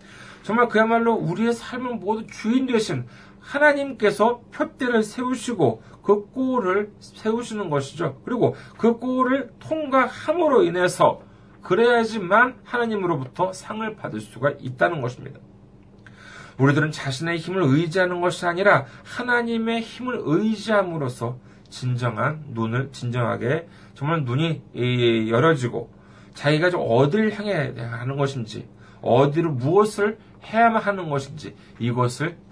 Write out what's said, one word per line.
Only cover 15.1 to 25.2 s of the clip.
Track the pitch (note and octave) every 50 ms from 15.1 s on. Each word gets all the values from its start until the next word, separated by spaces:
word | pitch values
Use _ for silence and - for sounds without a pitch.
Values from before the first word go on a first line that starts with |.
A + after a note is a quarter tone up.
| - - B2 - - - - - - - - - - - - - - - - - - - - - - - - - - -
우리들은 | C3 C#3+ C#3+ D3+ D3+ D#3
자신의 | D3+ - - C#3 B2+ - D#3+ E3 E3+ E3
힘을 | E3 F3 F#3 F#3+
의지하는 | F3 C3 C3 D3+ F3 E3 D#3+ F#3+ F3+ F3+ F3+ F3
것이 | F3 F3+ F3 - F3+
아니라 | F3 E3+ F3 G3+ G#3 F3+ B2+ B2+ - - - -
하나님의 | - - - B3 B3 A#3+ A#3+ A#3 A#3 A#3 A3+ A3+ A3+ A#3 A#3
힘을 | A3+ - - - B3 B3+ B3 -
의지함으로써 | - C#3 D3+ F#3 G#3+ A3 A3 G3 - A3 A3 G3+ F#3+ F3 E3 D#3 C#3 B2 - - A#2 A#2 B2 - - - - - - -
진정한 | - - C3 B2+ B2 A#2+ B2 A#2 G#2+ G#2 A#2+ C#3+ D#3 D#3 D3+ -
눈을, | A2+ A2+ A2+ A2 A2+ B2+ C#3 -
진정하게 | - - B2+ A#2+ A#2+ B2 A#2 A2 G#2+ G#2 G#2+ A#2 D3 E3 E3 - - - - - -
정말 | - C#3 D3 E3 E3 C#3
눈이, | A#2+ B2 C#3 D#3+ E3 D#3+ - - - -
이, | - A#2+ B2 B2 B2 A#2+ A#2 A2+ A2+